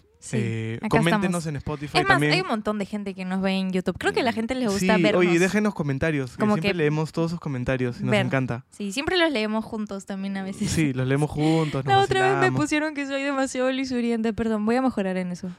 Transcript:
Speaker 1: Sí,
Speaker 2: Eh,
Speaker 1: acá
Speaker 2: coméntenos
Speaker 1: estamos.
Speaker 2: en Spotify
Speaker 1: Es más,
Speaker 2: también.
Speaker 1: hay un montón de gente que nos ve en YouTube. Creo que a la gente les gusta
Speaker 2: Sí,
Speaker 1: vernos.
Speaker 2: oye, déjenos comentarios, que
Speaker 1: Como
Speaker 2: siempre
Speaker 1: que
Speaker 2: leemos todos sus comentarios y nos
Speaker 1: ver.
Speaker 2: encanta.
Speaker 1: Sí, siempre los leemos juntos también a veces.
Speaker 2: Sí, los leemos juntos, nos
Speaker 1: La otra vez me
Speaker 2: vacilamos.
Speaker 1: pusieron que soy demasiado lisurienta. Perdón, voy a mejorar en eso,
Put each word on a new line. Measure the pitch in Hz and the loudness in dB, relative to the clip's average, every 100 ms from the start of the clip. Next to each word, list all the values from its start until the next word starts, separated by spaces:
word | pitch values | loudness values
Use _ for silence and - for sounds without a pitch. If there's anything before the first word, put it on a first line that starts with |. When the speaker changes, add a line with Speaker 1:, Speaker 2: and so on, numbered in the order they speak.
| _ _ | _ _
Speaker 1:
Sí, | - 123 | -6 -2
Speaker 2:
Eh, | 117 113 110 113 | -2 -2 -4 -6
Speaker 1:
acá | 107 | 2
Speaker 2:
coméntenos | 247 170 208 | 2 4 2
Speaker 1:
estamos. | 190 175 160 | 2 0 -4
Speaker 2:
en | 147 | -6
Spotify | - 143 147 - | -6 -8 -2 0
Speaker 1:
Es | |
más, | 381 240 | 4 4
Speaker 2:
también. | 147 | 4
Speaker 1:
hay | 359 | 2
un | 370 | 0
montón | 220 208 214 | -2 -2 -4
de | 190 | -4
gente | 208 196 185 | -6 -8 -8
que | |
nos | 185 190 | -4 -2
ve | 190 | 0
en | 190 190 | 0 0
YouTube. | 185 185 - | -2 -2 -2
Creo | 381 | 0
que | 427 | 0
a | |
la | 247 | 0
gente | 220 226 254 | 0 -2 -2
les | 226 | 0
gusta | 196 185 214 | 2 4 4
Speaker 2:
Sí, | |
Speaker 1:
vernos. | 208 180 175 | 4 4 4
Speaker 2:
oye, | 170 | 4
déjenos | 185 208 214 | 4 2 0
comentarios, | - 147 135 165 147 127 | 0 -2 0 0 0 -2
que | - | -2
Speaker 1:
Como | - 160 | 0 2
Speaker 2:
siempre | 196 | 0
Speaker 1:
que | 175 | 2
Speaker 2:
leemos | 147 151 156 | 2 2 -2
todos | 165 165 | -2 -2
sus | 170 | -2
comentarios | 151 127 123 131 123 120 | -6 -4 -2 0 -2 -2
y | |
nos | - | 0
Speaker 1:
ver. | 101 - | 0 2
Speaker 2:
encanta. | 135 123 117 - | 0 0 -4 -10
Speaker 1:
Sí, | - 202 | -10 -6
siempre | 220 320 359 | -4 0 2
los | 330 | 2
leemos | 233 214 220 | 2 -2 -2
juntos | 220 220 208 196 - | -4 -6 -6 -8 -8
también | 196 196 196 | -8 -6 -6
a | |
veces. | 190 - 208 | -6 -4 -2
Speaker 2:
Sí, | 165 147 | 2 2
los | 127 127 | 0 0
leemos | 139 151 | 2 0
juntos, | 147 156 160 156 135 135 | 2 2 4 2 0 2
nos | 392 | 2
Speaker 1:
La | |
otra | 392 381 | 4 2
vez | 381 | 2
me | 392 | 2
Speaker 2:
vacilamos. | 370 - | 2 2
Speaker 1:
pusieron | 302 302 311 | 0 0 0
que | 285 277 | -4 -4
soy | 277 | -4
demasiado | 277 269 269 254 254 | -2 -2 -2 -2 -2
lisurienta. | 262 269 240 233 233 226 | -2 -2 -2 0 0 -2
Perdón, | 208 226 214 214 | -2 -2 0 0
voy | 247 | 2
a | |
mejorar | 262 214 190 185 | 2 0 -2 -2
en | 180 | -4
eso, | 175 180 | -6 -10